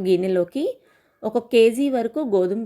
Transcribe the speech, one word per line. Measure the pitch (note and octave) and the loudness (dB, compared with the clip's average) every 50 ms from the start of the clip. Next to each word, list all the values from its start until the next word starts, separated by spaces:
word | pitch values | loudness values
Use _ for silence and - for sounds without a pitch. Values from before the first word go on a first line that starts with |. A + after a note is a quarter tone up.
| F#3+ F#3 | 0 0
గిన్నెలోకి | F#3 F3 F#3 F#3+ F#3 F3+ F3 F3 - C4 D4+ B4 B4+ - _ _ _ _ _ _ _ _ - A3 | 0 0 0 0 0 0 -2 -2 -4 -4 -4 -4 -6 -8 _ _ _ _ _ _ _ _ -10 -6
ఒక | G#3+ B3 A#3+ - - | -6 -6 -4 0 2
కేజీ | A#3 A3+ A3+ A3+ A#3+ C#4+ C#4+ C4 | 4 4 4 4 2 -2 -2 -2
వరకు | B3 A3+ A3+ A3+ D4+ D#4 B3 G3+ | -2 -4 -4 -4 -6 -4 0 0
గోధుమ | F#3+ F3+ F#3 G3 A3 A#3 | 0 0 0 -2 -4 -4